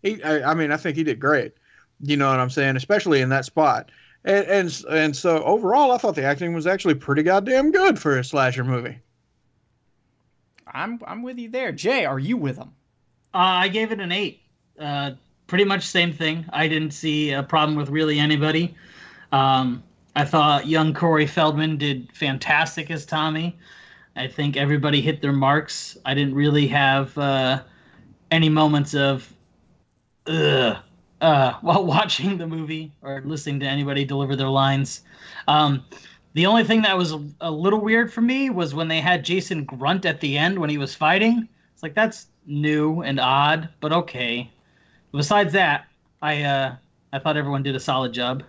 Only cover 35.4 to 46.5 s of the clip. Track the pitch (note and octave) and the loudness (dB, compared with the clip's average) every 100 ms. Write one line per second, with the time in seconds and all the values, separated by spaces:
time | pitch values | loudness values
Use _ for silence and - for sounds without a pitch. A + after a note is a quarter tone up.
35.4 | - D3+ D3+ C3+ - - - - _ D3+ | 2 4 4 0 -4 -20 -20 -20 _ 0
36.4 | F3+ A3+ A3 A3+ G#3+ F#3+ F3 D#3 D3 - | 4 4 4 2 2 2 0 -4 -10 -8
37.4 | E3 D#3 F3+ G#3+ G#3 A3+ A#3 - A#3 C4 | -6 -2 0 2 2 2 2 0 0 0
38.4 | C4+ F#3 E3 C#3 E3 D#3+ D#3 F3+ C#3 F#3 | -2 -2 -4 -4 -2 0 2 0 0 -4
39.4 | - F3 C3 C3 C#3 F#3+ F3+ D#3 D3 C#3+ | -2 -6 -6 -4 -2 0 -2 -4 -2 0
40.4 | E3 F#3+ D3+ D3+ C3+ - D#3 F#3 A3 A#3 | 0 0 -2 -2 -6 -2 0 2 4 2
41.4 | A3+ _ _ _ E3 D3 A3 A3 - _ | -2 _ _ _ -8 0 0 -2 -20 _
42.4 | - D3 D3 D3+ D3+ D#3+ C3+ C#3 B2+ C3+ | -10 -4 0 2 0 -2 -4 -2 2 4
43.4 | D3 D#3+ D#3+ _ - D#3+ - B2+ A#2+ A#2+ | 4 2 -2 _ -2 -2 -2 -6 -4 -4
44.4 | B2 _ _ _ _ _ _ C#3 C#3+ G#3 | -8 _ _ _ _ _ _ -6 2 2
45.4 | G3 F#3 F3 D3 - _ _ _ D3+ D3 | 4 2 2 0 -6 _ _ _ -4 -2
46.4 | D3 | -2